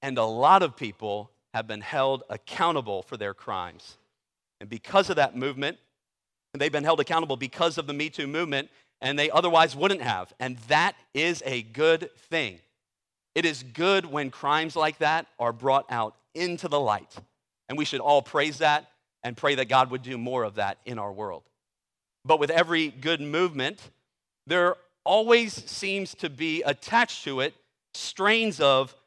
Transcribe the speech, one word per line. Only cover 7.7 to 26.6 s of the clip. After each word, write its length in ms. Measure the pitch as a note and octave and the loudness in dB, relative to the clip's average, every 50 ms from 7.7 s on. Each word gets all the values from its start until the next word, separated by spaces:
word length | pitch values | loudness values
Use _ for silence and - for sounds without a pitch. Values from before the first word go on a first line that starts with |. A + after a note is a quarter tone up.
| D#3 E3 | 0 -2
of 100 | D#3 C#3 | -6 -6
the 60 | D3 | -6
Me 160 | C#3+ D3+ D#3 | -6 -6 -6
Too 180 | C#3+ - D3+ C#3 | -6 -8 -8 -6
movement, 420 | C#3+ D#3+ F3 D#3+ C#3+ C3+ D3 - _ _ _ _ _ - | -4 -4 -4 -2 -4 -4 -6 -6 _ _ _ _ _ -8
and 180 | - C3 C#3+ C#3+ | -6 -4 -2 0
they 100 | D3 D#3 | 0 2
otherwise 460 | G#2+ D#3+ F3 F3 E3+ D#3+ D#3+ D#3 B2+ | 2 2 4 4 6 6 4 4 2
wouldn't 260 | C#3 D#3+ G3 G3+ F3+ | 0 0 0 0 0
have. 300 | B2+ B2 G#2+ F#2 F#2 - _ - | -2 -4 -4 -4 -6 -10 _ -10
And 180 | B2+ C3 B2+ A#2+ A2+ A#2 | -8 -8 -8 -8 -4 0
that 260 | D3 D3+ E3+ F#3+ F3 _ _ _ - | 2 2 2 0 -2 _ _ _ -4
is 300 | C#3 D#3 E3+ F3 - - | -2 -2 -2 -2 -4 -4
a 180 | C3+ C3+ B2 A2 | -6 -6 -6 -6
good 520 | A2+ A2+ C3 D#3 D#3+ E3 E3 F3 - _ | -8 -4 2 4 4 4 4 0 -6 _
thing. 440 | _ _ - E3 E3 C#3+ G#2+ F#2 E2+ _ _ _ _ _ _ _ _ _ _ _ _ _ _ - | _ _ -6 -4 -4 -4 -4 -8 -12 _ _ _ _ _ _ _ _ _ _ _ _ _ _ -4
It 100 | D#3 E3+ | -2 0
is 180 | E3 D3+ B2+ B2+ | 0 -2 -4 -10
good 420 | B2+ A2+ C3 E3+ F#3 G3 G3 F3 | -12 -4 0 2 2 2 2 0
when 260 | E3 C#3 D3 C#3+ C3+ | -2 -4 -4 -6 -6
crimes 460 | - - - C#3 D3 D#3 D#3+ D#3+ - E3+ | -8 -6 -2 0 0 0 0 -2 -2 -2
like 220 | D#3 D#3 D3+ - | -2 -2 0 0
that 280 | D#3+ D3+ D#3 D#3+ - - _ - | 0 0 0 0 -2 -6 _ -4
are 140 | A#2+ A#2 | -4 -4
brought 340 | A#2 A2+ B2 C3+ C3+ C#3 - - | -4 -2 0 2 2 2 0 -2
out 260 | B2 A#2 A2 G#2+ - _ _ _ - | -4 -4 -4 -4 -6 _ _ _ -8
into 340 | D#3+ F3 F3+ F3 D#3+ - E3+ | -6 -4 -4 -4 -6 -6 -2
the 120 | D3 C#3+ | -2 0
light. 360 | C#3 A2+ G#2 G2 - - - - - _ _ _ _ _ _ _ _ - | 2 0 0 -2 -4 -10 -20 -20 -20 _ _ _ _ _ _ _ _ -8
And 100 | B2 D3+ | -6 -4
we 80 | D3+ | -4
should 140 | - - C3+ | -2 -4 -2
all 220 | - D3 D3 C#3+ | 2 4 4 4
praise 380 | C3 - - D#3 C#3+ D#3 D3 B2+ | 2 2 0 -2 0 -2 -2 0
that 300 | D#3+ D3+ D3 D3+ D3+ _ _ _ _ _ _ _ - | 2 2 2 2 -2 _ _ _ _ _ _ _ -10
and 120 | B2+ A#2+ | -10 -6
pray 200 | - - D3 C#3+ | -2 0 0 2
that 100 | C3 C3 A2 | 0 0 2
God 220 | C3 C3 C3 B2+ | 4 4 4 4
would 100 | B2+ C3 | 0 -8
do 160 | B2 B2 C3 A#2+ | -8 -8 -8 -8
more 260 | A2+ B2+ B2+ B2+ A2+ | -6 -4 -2 -2 -2
of 120 | G#2+ G2 | -2 -2
that 220 | G#2+ G2+ G2 G2 - - | -2 -4 -4 -4 -6 -10
in 140 | - B2 A2+ | -12 -10 -8
our 120 | G#2 G#2 | -8 -8
world. 320 | G2 G2 G#2+ G2+ F2 D2 - _ _ _ _ _ _ _ _ _ _ _ _ _ _ _ - | -8 -8 -10 -10 -10 -12 -16 _ _ _ _ _ _ _ _ _ _ _ _ _ _ _ 0
But 160 | - D#3+ D#3 | 2 2 4
with 100 | D3 C#3+ | 4 2
every 400 | D#3+ E3 F3 E3 E3+ E3 D#3+ D3+ | 4 2 2 2 2 0 0 -2
good 320 | - C3 C3 D#3 E3+ D3+ | -4 -6 -4 -2 -2 -2
movement, 680 | C#3+ D3 D3 E3 F#3 F3+ D#3 C#3 B2+ C#3+ G3+ - - - _ _ _ _ _ _ _ _ _ _ _ - | -2 -2 -2 0 0 0 0 -2 -4 -4 -6 -8 -14 -20 _ _ _ _ _ _ _ _ _ _ _ 4
there 280 | D#3+ F3+ F3 F3+ F3 - _ _ _ _ - | 6 6 6 4 4 0 _ _ _ _ 0
always 500 | - F3+ G#3+ A3 A3+ A#3+ A#3 A#3 G#3+ - | 4 4 4 6 6 6 6 4 2 -6
seems 640 | - - - - - - G3 G3 G3 G3 - - | -10 -14 -14 -12 -8 -6 -4 -4 -4 -4 -6 -8
to 140 | - - E3 | -8 -8 -8
be 340 | C#3+ B2 D#3+ D#3+ D#3 E3 | -6 -4 -4 -4 -2 -2